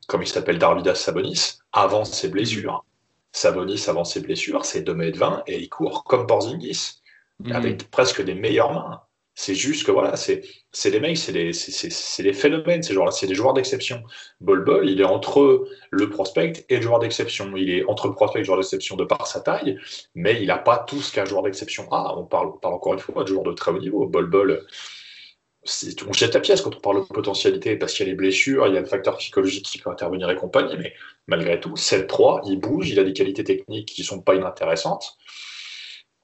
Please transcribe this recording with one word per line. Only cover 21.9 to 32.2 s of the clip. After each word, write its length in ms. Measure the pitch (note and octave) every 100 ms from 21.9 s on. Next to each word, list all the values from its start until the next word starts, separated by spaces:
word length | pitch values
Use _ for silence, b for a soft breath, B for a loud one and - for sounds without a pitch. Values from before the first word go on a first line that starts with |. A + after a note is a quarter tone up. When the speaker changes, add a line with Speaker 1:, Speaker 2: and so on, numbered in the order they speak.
Speaker 1:
a. 240 | - - -
On 60 |
parle, 240 | E2+ F2 E2 -
on 20 |
parle 160 | F#2 F2
encore 180 | -
une 60 | F#2+
fois 240 | - - F#2+
de 20 |
joueurs 160 | F#2+
de 80 | F2
très 200 | E2+ F2
haut 80 | F2
niveau. 280 | F#2 G2+ D#2+
Bol 200 | F2 E2+
Bol, 360 | G2 F#2+ D#2 - B B B B B B _ _ _ -
c'est, 360 | - - E2+
on 100 | G2
jette 220 | - - -
la 40 |
pièce 220 | - G3
quand 140 | A2 -
on 40 |
parle 220 | G2+ G2
de 40 | F#2+
potentialité, 720 | G#2 G2 F#2+ G2+ F#2+ A2+ G#2
parce 180 | F2+
qu'il 120 | - F#2+
y 40 |
a 20 |
les 40 | F#2
blessures, 520 | F#2+ - C3+ C3+ G#2+
il 80 | F#2
y 20 |
a 20 |
le 60 | F#2
facteur 320 | G2 - -
psychologique 480 | - G2 F#2+ - -
qui 140 | -
peut 100 | -
intervenir 400 | - F2 F#2 F2
et 60 | F#2
compagnie, 420 | F2+ C3+ - -
mais 160 | - B B B -
malgré 320 | F2 E2+ E2+
tout, 160 | - -
sept 320 | - G2 F#2+
trois, 340 | F#2+